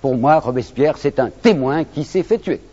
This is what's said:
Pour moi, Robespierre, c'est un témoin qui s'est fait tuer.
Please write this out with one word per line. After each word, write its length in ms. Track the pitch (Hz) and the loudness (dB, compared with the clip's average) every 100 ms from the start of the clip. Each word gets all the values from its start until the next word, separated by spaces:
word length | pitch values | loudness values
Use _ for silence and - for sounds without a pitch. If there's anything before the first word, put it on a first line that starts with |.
Pour 140 | 135 | -2
moi, 240 | 123 127 160 | 0 2 2
Robespierre, 580 | 123 127 117 - 147 - | 2 -4 -6 0 0 0
c'est 220 | 143 139 | -4 -2
un 100 | 123 | -4
témoin 540 | - - 175 131 147 | 2 2 2 0 -2
qui 220 | 156 - | -4 -6
s'est 180 | 147 185 | -4 -4
fait 160 | 170 220 | 0 -2
tuer. 220 | - 131 - | -2 -6 -8